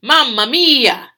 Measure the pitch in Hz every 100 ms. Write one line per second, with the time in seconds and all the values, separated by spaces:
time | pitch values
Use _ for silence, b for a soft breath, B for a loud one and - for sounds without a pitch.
0 | 214 311 277 214 214 320 349 285 220 -
1 | -